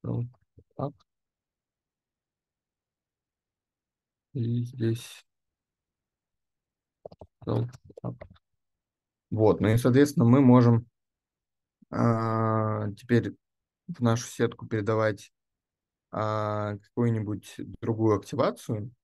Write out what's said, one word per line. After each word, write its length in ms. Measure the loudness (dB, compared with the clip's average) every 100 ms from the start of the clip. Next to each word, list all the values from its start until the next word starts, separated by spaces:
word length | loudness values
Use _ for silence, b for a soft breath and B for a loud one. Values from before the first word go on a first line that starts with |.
Self 220 | -8 -8 -8 _ _ _ _ -12
act. 220 | -12 -12 _ _ _ _ _ _ _ _ _ _ _ _ _ _ _ _ _ _ _ _ _ _ _ _ _ _ _ _ _ _ _ _ _
И 300 | -8 -4 -4
здесь 600 | -6 -4 -4 -4 -10 -20 _ _ _ _ _ _ _ _ _ _ _ _ _ _ _ _ _ _ -20 -20 -20 _ -6
self 240 | -4 -4 -10 -20 -14
act. 240 | -14 -12 -20 -20 _ _ _ _ _ _ _ _ _
Вот, 300 | 2 2 4
ну 80 | 2
и, 80 | 2
соответственно, 480 | 4 4 4 4 4
мы 160 | 6
можем, 460 | 8 8 6 4 0 _ _ _ _ _ _ _ _ _ _
а, 1000 | 0 2 2 0 0 0 0 -2 -4 -6 -10
теперь 380 | 0 0 0 -12 _ _ _ _ -16
в 140 | -2
нашу 260 | 0 0 -4
сетку 400 | -4 -4 -4 -8
передавать, 640 | -6 -2 0 0 -2 -12 _ _ _ _ _ _ _ _
а, 680 | -6 -4 -4 -4 -4 -6 -8
какую-нибудь 760 | _ -4 -2 -2 -4 -8 -12 -16 -16 -10
другую 360 | -6 -2 0 0
активацию. 760 | -2 -2 -2 -4 -8 -8 -8 _